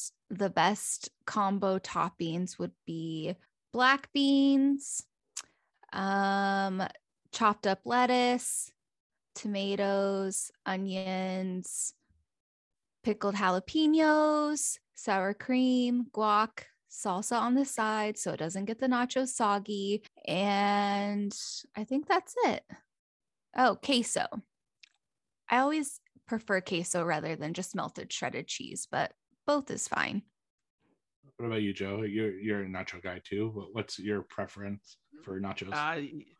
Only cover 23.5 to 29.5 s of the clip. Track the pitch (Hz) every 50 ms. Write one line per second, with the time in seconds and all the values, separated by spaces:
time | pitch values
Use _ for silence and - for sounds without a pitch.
23.5 | - - 254 240 190 - - - 277 240 226 - - - - - - 220 - _
24.5 | _ _ _ _ _ _ - _ _ _ _ _ _ _ _ _ _ _ _ -
25.5 | 233 247 269 285 302 311 285 - - - _ _ _ _ _ - 233 220 - -
26.5 | 202 190 185 - 190 165 175 - - 175 165 170 160 151 151 156 160 - 151 160
27.5 | 170 180 190 - - 180 - 156 - - - - - - 156 127 - 123 - -
28.5 | - - - - - - - - - 135 - - - _ _ _ _ _ _ -